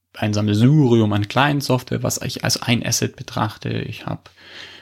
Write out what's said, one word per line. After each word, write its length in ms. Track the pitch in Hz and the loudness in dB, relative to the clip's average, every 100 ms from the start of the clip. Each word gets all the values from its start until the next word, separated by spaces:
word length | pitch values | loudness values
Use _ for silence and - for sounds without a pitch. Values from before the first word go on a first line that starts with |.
| _ | _
ein 200 | - 107 | -6 -2
Sammelsurium 800 | 104 107 104 123 156 131 117 107 | 0 2 4 6 6 6 4 4
an 140 | 104 104 | 2 0
Client-Software, 720 | 120 143 143 139 127 - 117 | 0 2 0 0 -2 -2 -4
was 180 | 120 - | -2 -4
ich 200 | - - | -6 -4
als 160 | 113 - | -4 -2
ein 240 | - 120 | 0 0
Asset 320 | - 117 104 - | 0 -2 -2 -6
betrachte, 540 | - - 107 - 117 | -10 -4 -4 -4 -6
ich 380 | 113 - 113 - | -6 -6 -10 -8
hab 240 | - - _ - - - - | -10 -12 _ -20 -20 -20 -20